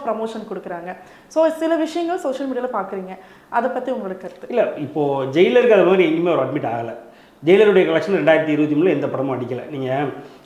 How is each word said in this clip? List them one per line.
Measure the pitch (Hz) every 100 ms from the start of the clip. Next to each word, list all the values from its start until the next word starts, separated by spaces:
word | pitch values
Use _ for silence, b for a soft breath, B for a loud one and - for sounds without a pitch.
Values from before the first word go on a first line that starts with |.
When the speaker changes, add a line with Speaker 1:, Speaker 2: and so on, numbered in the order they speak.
| 233
Speaker 1:
ப்ரமோஷன் | 220 226 220 -
கொடுக்குறாங்க. | 185 185 175 175 190 B B -
So, | 311 320
சில | 311 320 330
விஷயங்கள் | 320 339 339 370
சோஷியல் | 330 262 277
மீடியால | 247 254 226
பார்க்குறீங்க. | 190 196 185 185 B B B
அதை | 233 254
பத்தி | - -
உங்களோட | 240 190 185
கருத்து? | 180 - 165
Speaker 2:
இல்ல, | 240 156 151
இப்போ | 135 156 143 139 131
ஜெயிலருக்கு | 147 208 247 240
அது | 202
மாதிரி | 170 190 165
எங்கேயுமே | 160 175
அவர் | 147 131
அட்மிட் | 147 123
ஆகல. | 117 117 - - b b _ 147
ஜெயிலருடைய | 202 208 190 160
கலெக்ஷன் | 160 - 185
ரெண்டாயிரத்தி | 147 156 156
இருபத்தி | 147 147 147
மூணுல | 180
எந்த | 143 127
படமும் | 131 131 123
அடிக்கல. | 117 123 -
நீங்க, | 143 127 135 143 - B B